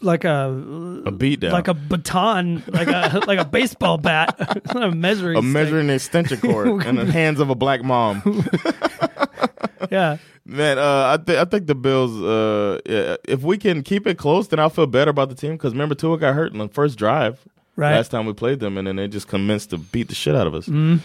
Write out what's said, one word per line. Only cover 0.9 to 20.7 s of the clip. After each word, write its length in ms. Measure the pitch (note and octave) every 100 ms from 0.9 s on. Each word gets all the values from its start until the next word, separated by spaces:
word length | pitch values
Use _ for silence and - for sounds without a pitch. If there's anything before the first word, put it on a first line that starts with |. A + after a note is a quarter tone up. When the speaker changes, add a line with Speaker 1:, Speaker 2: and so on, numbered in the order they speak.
| F3+
Speaker 2:
A 80 | -
beatdown. 400 | G2 C3+ D3 F2
Speaker 1:
like 160 | F2 B2+
a 60 |
baton, 880 | D#3+ D3 F3 - F#3 G#3+ G3 F3 E3 -
like 200 | F#3+ E3+
a, 320 | F3+ E3 F#3
<laughs> 20 | G3+
like 140 | F#3+
a 40 |
baseball 540 | D#3 - B3+ - F#3 E3
bat. 360 | E3+ D#3 E3 -
<laughs> 180 | E3 G3+
It's 160 | -
not 120 | B3
a 80 | G#3+
measuring 440 | E3 F3 G#3+ F3+ G#2
Speaker 2:
A 60 |
Speaker 1:
stick. 100 | B2
Speaker 2:
measuring 380 | D3 D3+ D#3+ D3
extension 500 | C3 - E3+ E3 C#3
Speaker 1:
<laughs> 0 |
Speaker 2:
cord 460 | B3 F#3+ A#3+ G3+ B2+
in 80 | -
the 80 |
hands 360 | G3 E3 D#3+ D3
of 100 | C#3
a 40 |
black 280 | B2 C3+ C3+
mom. 380 | C3 B2 A2+ G2+
<laughs> 320 | G3+ G#3 F3+ - E4 - - - D#4+ - C#4+ - C4 - G#3 - F#3
Speaker 1:
Yeah. 260 | F#3+ E3 D3+ - _ -
Speaker 2:
Man, 320 | C3+ D3+ C3+
uh, 380 | C#3+ C#3 C3 D#3
I 40 |
thi-, 160 | E3 D3
I 60 |
think 220 | F3+ G#3 D#3
the 80 |
Bills, 460 | C3+ B2+ C3 B2 A2
uh, 580 | F#2+ A2 A2 G#2 G2+ E2+ -
yeah, 300 | G#2 C#2 - -
if 140 | C3
we 140 | D3 G3+
can 240 | G3+ D#3+
keep 240 | C3+ G3 G#3+
it 120 | E3+
close, 300 | C#3+ F3 G#3
then 100 | D#3
I'll 120 | D#3
feel 160 | - D3
better 240 | B2 D3+
about 180 | C#3+ C3+
the 60 |
team. 220 | B2+ D3 D#3+
'Cause 140 | C#3
remember, 220 | A#2+ D3+
Tua 240 | D3 D#3+ E3
got 160 | D3
hurt 180 | C#3+ E3
in 60 | G#2+
the 100 | G#2
first 300 | - D3 A2
drive 400 | G#2+ D3 A2+ B2+ _ _ _ -
Speaker 1:
Right. 160 | D3
Speaker 2:
last 160 | D3+ A2+
time 140 | A#2 A2
we 60 |
played 280 | G#2 A#2 C#3
them, 180 | G#2 G2
and 80 | F#2+
then 100 | F#2+
they 120 | G2+
just 180 | G#2 -
commenced 420 | G2 G2 G#2 -
to 80 | E2+
beat 300 | E2 A#2+ A2+
the 60 |
shit 200 | - -
out 120 | C3+ F2
of 80 |
us. 120 | D#2+
Speaker 1:
Mm-hmm. 300 | -